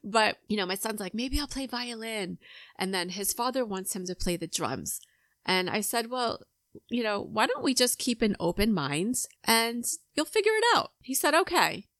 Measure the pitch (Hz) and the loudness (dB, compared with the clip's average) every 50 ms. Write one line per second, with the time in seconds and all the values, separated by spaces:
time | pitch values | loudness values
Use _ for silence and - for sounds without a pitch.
0 | - 208 202 226 220 208 190 _ _ - 214 208 185 180 190 190 - 220 214 208 | -10 0 2 2 4 2 0 _ _ -4 -2 0 0 -2 -2 -4 -4 -4 -4 -4
1 | 202 185 - 214 247 269 269 285 294 262 - 277 269 226 - 240 247 240 233 220 | -6 -6 -4 -4 -4 -2 -2 -4 -4 -4 -6 -6 -6 -6 -6 -6 -6 -8 -8 -8
2 | 220 226 220 214 190 180 180 - _ - - - - - _ - 185 190 190 180 | -8 -6 -4 -4 -4 -6 -8 -12 _ -20 -20 -20 -20 -20 _ -4 -4 -2 0 -2
3 | 175 180 180 202 196 - - - 240 254 247 262 247 214 196 190 190 - - 190 | -2 -4 -4 -4 -4 -4 -2 0 -2 -2 0 -2 -2 -2 -4 -6 -4 -6 -6 -6
4 | 180 175 180 - - 190 202 190 165 - - - 160 113 131 - - 151 - - | -6 -6 -6 -2 0 0 0 -2 -4 -6 -4 -4 -2 -2 -4 -4 -6 -8 -8 -10
5 | - _ _ _ _ _ _ _ _ - 185 185 180 180 - 214 202 - - 233 | -12 _ _ _ _ _ _ _ _ 0 0 2 2 0 -2 -2 -2 0 -2 -2
6 | 233 226 247 254 240 226 - - - _ _ _ _ _ _ - _ _ 233 247 | -2 -2 -2 -2 -2 -2 -2 -4 -10 _ _ _ _ _ _ -20 _ _ -2 -2
7 | 233 214 208 202 - - 214 214 233 294 508 587 494 294 247 - 247 247 - - | 0 0 -2 -2 -4 -2 2 2 2 2 2 0 0 0 4 4 2 2 2 -2
8 | - 262 233 - 240 214 196 - 165 165 175 - 202 226 214 170 143 139 143 151 | -2 -2 0 2 2 2 2 2 0 0 2 4 2 4 4 2 0 0 0 0
9 | 185 226 254 - - - - _ - - 226 226 226 233 233 240 233 - - - | 0 0 -2 -2 -4 -6 -10 _ 0 2 2 4 2 0 -4 -4 -4 -6 -6 -6
10 | _ _ _ - 311 - - 440 392 427 440 440 415 480 403 - - - _ _ | _ _ _ -2 -2 2 2 2 4 4 4 4 4 4 4 4 2 0 _ _
11 | _ - 262 - - 302 294 330 370 - 349 320 180 214 233 254 - _ _ | _ -4 -4 0 2 4 4 4 4 4 4 4 4 4 2 -4 -10 _ _